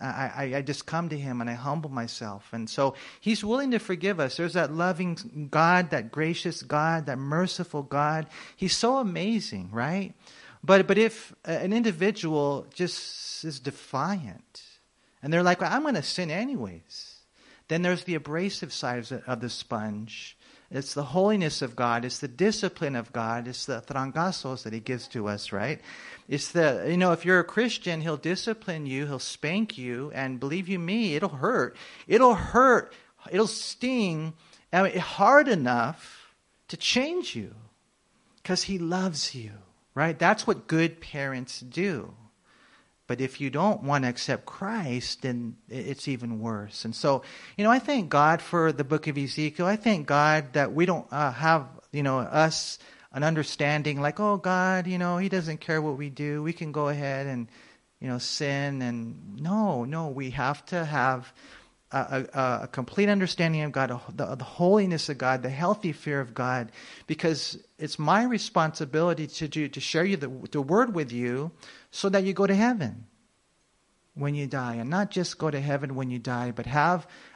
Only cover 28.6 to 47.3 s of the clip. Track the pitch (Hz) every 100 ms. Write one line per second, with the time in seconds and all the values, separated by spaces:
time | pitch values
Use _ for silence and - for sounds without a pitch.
28.6 | - 160 143 131 147 131 - - 147 190
29.6 | 220 - 127 120 143 - 131 127 139 170
30.6 | 180 190 170 220 214 147 196 139 175 240
31.6 | 123 - - - - 214 254 190 - 233
32.6 | 269 220 - - _ _ - 180 220 -
33.6 | - - 247 254 196 160 160 160 _ -
34.6 | - 175 190 180 - - 202 277 277 190
35.6 | 123 120 117 - - - - _ _ _
36.6 | - 165 - 240 285 359 294 117 92 107
37.6 | 113 _ _ _ _ _ _ _ - 185
38.6 | - 190 165 180 185 147 - 127 110 104
39.6 | - _ _ 131 165 156 170 - - 156
40.6 | - 160 165 165 - 147 139 131 127 -
41.6 | 127 135 196 143 - 104 110 _ _ _
42.6 | _ _ _ _ - 123 131 - 139 139
43.6 | 202 202 139 143 127 120 - 127 - -
44.6 | 196 226 151 123 - - 135 120 117 -
45.6 | - 127 127 135 - 127 120 110 113 107
46.6 | 104 - 113 113 151 135 -